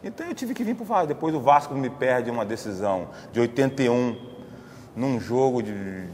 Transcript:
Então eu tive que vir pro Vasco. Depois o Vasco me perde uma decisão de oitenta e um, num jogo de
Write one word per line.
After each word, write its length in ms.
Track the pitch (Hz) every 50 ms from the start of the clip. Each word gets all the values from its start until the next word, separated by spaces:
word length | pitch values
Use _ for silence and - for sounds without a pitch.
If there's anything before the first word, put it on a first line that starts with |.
| -
Então 240 | 196 - - 320 349
eu 60 | -
tive 180 | - - 233 262
que 100 | - 220
vir 100 | 208 240
pro 80 | - 233
Vasco. 240 | 190 233 214 175 151
Depois 260 | 147 139 160 160 160
o 60 | 151
Vasco 340 | 120 131 143 147 139 - 139
me 160 | 139 135 127
perde 400 | - - 131 127 127 127 120 117
uma 140 | 120 120 110
decisão 640 | 101 110 110 - 107 101 92 101 101 98 92 82 73 - - - -
de 80 | - 113
oitenta 440 | 120 120 120 - 135 135 131 - 135
e 60 | 120
um, 280 | 120 123 127 123 113 107 - - - - - - - - - - - - - - -
num 240 | - 123 139 131 117
jogo 460 | 95 87 117 127 135 135 123 123 110
de 440 | 104 104 101 98 95 95 92 92 90